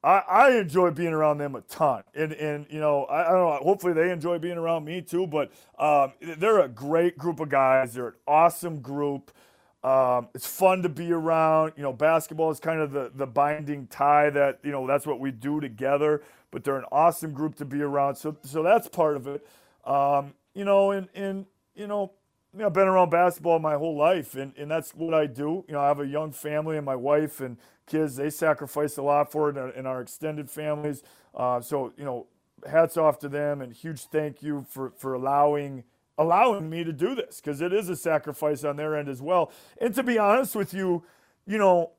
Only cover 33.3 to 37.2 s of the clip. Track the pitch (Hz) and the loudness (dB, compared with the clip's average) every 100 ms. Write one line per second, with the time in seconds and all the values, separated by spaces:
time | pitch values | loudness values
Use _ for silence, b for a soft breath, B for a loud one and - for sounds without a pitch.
33.3 | 143 147 143 127 117 160 151 - 156 151 | -4 -4 -4 -8 -12 -12 -12 -4 -4 -4
34.3 | 135 151 143 127 - 131 - 135 131 131 | -8 -8 -8 -8 -10 -10 -8 -8 -4 0
35.3 | 143 147 147 143 135 120 _ _ - 160 | 4 4 2 -4 -12 -16 _ _ -2 2
36.3 | 175 240 202 160 165 165 143 180 262 | 4 4 2 -4 -6 -6 -2 -4 -2